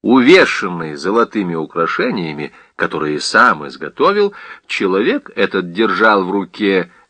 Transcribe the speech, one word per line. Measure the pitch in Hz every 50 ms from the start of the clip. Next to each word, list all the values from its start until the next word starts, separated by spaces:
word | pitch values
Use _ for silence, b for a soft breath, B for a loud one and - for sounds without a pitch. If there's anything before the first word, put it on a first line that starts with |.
Увешанный | - - 123 131 120 135 180 190 143 - - - 110 92 90 85 82 78 73
золотыми | 71 71 92 107 117 117 - - 110 98 87 85
украшениями, | 82 78 78 - 87 82 80 - - 220 254 190 107 85 80 73 73 73 - b b b b b
которые | - - 82 82 78 78 76 76 73
сам | - - - 110 120 123 92 76 73
изготовил, | 69 67 - - 73 _ - 139 180 202 208 202 202 202 B B B B B B
человек | - - - 107 92 92 98 117 - 285 285 _ - -
этот | - 101 92 - 98 90 87
держал | 85 95 113 107 107 95 110 110 107 101 92
в | 90
руке | 95 101 95 - - - 107 98 98 92 85 b b b b